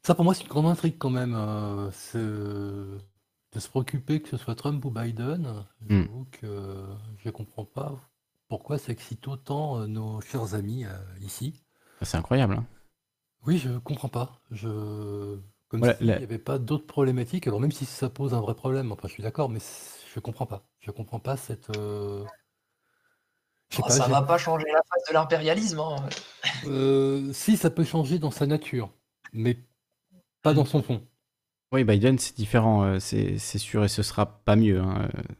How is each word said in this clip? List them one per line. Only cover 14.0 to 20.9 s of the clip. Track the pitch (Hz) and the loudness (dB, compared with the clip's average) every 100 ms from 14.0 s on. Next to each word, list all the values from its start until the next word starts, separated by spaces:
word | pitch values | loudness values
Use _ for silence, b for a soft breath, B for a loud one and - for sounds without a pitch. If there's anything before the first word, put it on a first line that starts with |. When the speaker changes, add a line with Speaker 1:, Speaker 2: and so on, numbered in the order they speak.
| 127 | -4
Speaker 1:
pas. | 120 127 - _ | -6 -6 -10 _
Je... | 110 110 107 107 104 104 101 101 101 98 _ _ | -10 -6 -6 -6 -8 -8 -8 -8 -10 -14 _ _
Comme | 120 | 2
Speaker 2:
Voilà, | 120 117 | 4 4
Speaker 1:
s'il | 113 | 2
Speaker 2:
la | 104 | 2
Speaker 1:
n'y | |
avait | 120 113 | -2 -8
pas | - 139 | -4 -4
d'autres | 117 151 - | 0 -4 -2
problématiques. | - 135 123 120 180 143 | 2 2 2 -2 -2 -2
Alors, | 104 | 0
même | 143 | 0
si | 156 131 | -2 -8
ça | - 131 | -4 -6
pose | - 139 | -2 -2
un | 120 | 0
vrai | 107 110 | 0 -4
problème, | 131 135 123 | -2 -2 -2
enfin, | 101 98 | -6 -10
je | |
suis | - | -8
d'accord, | 110 135 139 | -6 -2 -2
mais | 110 | -4
c-, | - - - - - | -8 -16 -18 -18 -14
je | - | -10
comprends | - 110 123 | -10 -8 -8
pas. | 98 _ _ | -8 _ _
Je | 104 | -14